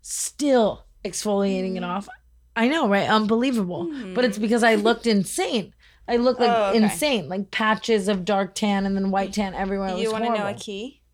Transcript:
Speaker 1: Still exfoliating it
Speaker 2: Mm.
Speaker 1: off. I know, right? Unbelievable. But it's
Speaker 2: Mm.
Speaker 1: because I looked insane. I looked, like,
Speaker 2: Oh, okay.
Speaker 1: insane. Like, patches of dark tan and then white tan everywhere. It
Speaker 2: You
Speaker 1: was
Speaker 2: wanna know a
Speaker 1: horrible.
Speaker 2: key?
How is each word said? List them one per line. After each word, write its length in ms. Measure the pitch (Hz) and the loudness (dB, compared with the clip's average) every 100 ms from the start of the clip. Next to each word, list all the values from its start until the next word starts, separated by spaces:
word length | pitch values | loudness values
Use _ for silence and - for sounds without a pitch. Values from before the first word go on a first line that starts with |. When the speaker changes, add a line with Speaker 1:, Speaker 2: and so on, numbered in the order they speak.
Speaker 1:
Still 840 | - - - - 285 254 208 - - _ | -10 -8 -8 -2 2 4 4 0 -14 _
exfoliating 720 | 202 - 214 202 196 190 185 185 | -10 -6 -2 0 0 0 -4 -4
it 60 | |
Speaker 2:
Mm. 60 | 175 | -6
Speaker 1:
off. 200 | 185 202 - _ _ _ | -6 -8 -20 _ _ _
I 140 | - 233 | 0 2
know, 200 | 320 233 | 2 2
right? 200 | 202 165 | 2 4
Unbelievable. 840 | 214 208 226 262 240 180 175 339 285 202 | 2 2 0 2 0 -2 -4 -6 -8 -6
But 100 | 185 | 0
it's 140 | 247 202 | 0 0
Speaker 2:
Mm. 40 | |
Speaker 1:
because 200 | 214 233 | 0 4
I 140 | 226 214 | 4 4
looked 300 | 214 226 233 | 2 2 2
insane. 680 | 202 180 - 370 254 165 _ _ _ - | 2 0 -2 -2 -2 -4 _ _ _ -2
I 80 | 240 | 2
looked, 240 | 247 247 | 2 2
like, 100 | 240 | 2
Speaker 2:
Oh, 180 | 233 202 | 4 2
okay. 60 | 220 | 4
Speaker 1:
insane. 500 | 214 - 294 233 139 | 2 2 0 0 -2
Like, 220 | 185 196 | -8 -6
patches 580 | - 214 214 - 220 196 | -2 0 0 2 0 2
of 160 | 202 | -2
dark 300 | 175 196 190 | 0 0 0
tan 320 | - 208 196 196 | -2 0 0 0
and 100 | 196 | 0
then 140 | 190 | 0
white 220 | 190 190 | 0 -2
tan 220 | 208 196 | -4 -4
everywhere. 340 | 175 190 196 190 | -4 -4 -2 -4
It 100 | 202 | -2
Speaker 2:
You 60 | |
Speaker 1:
was 80 | 226 | -2
Speaker 2:
wanna 140 | 220 233 | -2 -2
know 60 | |
a 40 | 220 | -2
Speaker 1:
horrible. 220 | 202 208 | -4 -6
Speaker 2:
key? 420 | - 196 247 _ _ | -10 -10 -10 _ _